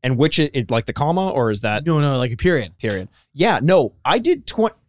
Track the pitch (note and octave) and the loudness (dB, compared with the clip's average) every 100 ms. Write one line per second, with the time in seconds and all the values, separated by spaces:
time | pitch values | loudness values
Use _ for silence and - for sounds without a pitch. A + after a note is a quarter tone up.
0 | B2+ B2 D3+ - D3+ C3+ G#2+ A#2 A2+ A#2 | -2 2 2 2 -2 -2 -2 -2 -2 -4
1 | C#3+ F3 F#3+ C#3+ A#2 G#2 A2 G#2+ D3+ D#3 | -2 0 -2 0 -2 -2 -2 -4 0 0
2 | D3 C3 B2 A2+ D#3+ D#3+ G2 _ A2+ G2 | 2 0 -2 0 0 0 -4 _ -4 -4
3 | F#2 _ _ C#3 F#3+ D#3 C#3+ F#3+ A#2+ _ | -8 _ _ -2 0 2 4 4 2 _
4 | C3+ G3+ A#3 - - - A3 - | 0 0 2 -2 -2 -2 -2 -2